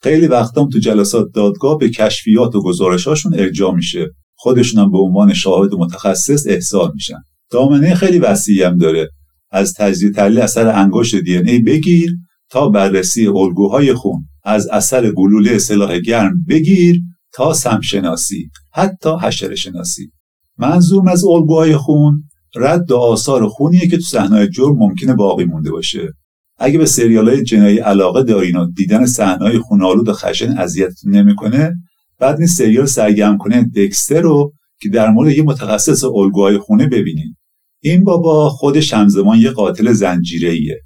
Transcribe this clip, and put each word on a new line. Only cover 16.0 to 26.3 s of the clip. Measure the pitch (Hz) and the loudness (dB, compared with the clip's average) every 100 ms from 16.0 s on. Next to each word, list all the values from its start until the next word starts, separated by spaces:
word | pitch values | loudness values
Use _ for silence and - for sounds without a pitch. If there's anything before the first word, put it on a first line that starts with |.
| 95 117 98 90 156 | -2 0 0 -2 -2
بگیر | 160 156 190 175 175 - - _ | 0 2 2 4 2 -2 -14 _
تا | - 135 | -4 -2
سمشناسی، | 151 123 110 85 101 90 82 - 101 78 - _ | -2 -2 -4 -4 -4 -4 -6 -6 -8 -12 -18 _
حتی | - 196 190 160 165 | -4 -4 -2 -4 -4
حشره | 110 - 98 | -4 -6 -8
شناسی. | - 95 87 87 - 98 _ _ _ _ _ | -10 -10 -10 -10 -12 -14 _ _ _ _ _
منظورم | 123 175 175 196 180 | -2 2 4 4 2
از | 175 | 2
الگوهای | - 170 156 160 160 151 | 2 2 2 2 2 0
خون، | - 147 147 147 - _ _ 117 | 0 2 2 0 -4 _ _ -4
رد | 127 170 175 | 0 0 0
آثار | 120 120 107 - 135 107 | 0 2 0 0 0 0
خونیه | - 147 180 175 | -2 2 2 2
که | - | -2
تو | |
صحنه‌های | - 117 98 107 101 | -2 -4 0 2 0
جرم | - 135 135 | 0 0 2
ممکنه | 104 90 127 | 0 -2 -2
باقی | 120 98 90 | 0 0 0
مونده | 87 80 76 | -2 -4 -6
باشه. | 80 - - 82 - _ | -6 -8 -8 -10 -14 _